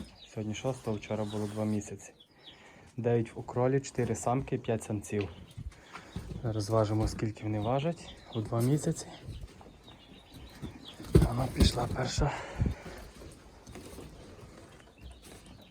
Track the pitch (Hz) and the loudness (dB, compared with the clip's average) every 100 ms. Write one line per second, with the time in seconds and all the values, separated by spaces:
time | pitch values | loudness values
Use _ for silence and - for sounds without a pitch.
0 | - - - - 107 104 131 127 - 107 | -14 -14 -12 -6 -4 -2 -2 -2 -2 -4
1 | - 107 104 107 104 107 107 107 101 98 | -2 -2 -2 -2 -2 0 0 0 -2 -10
2 | - - - - - - - - - - | -14 -20 -20 -20 -20 -20 -20 -20 -14 0
3 | 120 120 117 - - - 127 135 139 - | 4 4 4 -4 -4 2 4 4 0 0
4 | 117 113 - 131 135 127 - 120 - 107 | 0 2 2 2 2 -2 0 0 0 -4
5 | - 104 98 - - - - - - - | 0 -2 -2 -4 -16 -10 -10 -12 -18 -16
6 | - - - - 120 110 104 110 107 107 | -12 -10 -8 -6 -2 -2 2 4 4 4
7 | 107 - 110 104 107 107 104 135 151 165 | 2 2 -2 -2 -2 0 2 2 0 -2
8 | - - - 117 110 117 120 147 165 156 | -8 -16 -8 -4 -2 2 4 4 2 -2
9 | - - - - - - - - - - | -6 -12 -12 -12 -12 -16 -20 -20 -20 -20
10 | - - - - - - - - - - | -20 -20 -20 -18 -18 -12 -12 -12 -16 -14
11 | - - - 120 131 - - - 117 - | 6 8 8 4 2 8 8 8 0 0
12 | 131 - 143 - - - - - - - | 0 2 2 2 -6 0 0 0 -8 -14
13 | - - - - - - - - - - | -14 -16 -18 -18 -20 -20 -18 -16 -14 -16
14 | - - - - - - - - - - | -16 -16 -18 -18 -18 -18 -20 -20 -20 -18
15 | - - - - - - - | -18 -16 -18 -18 -18 -20 -20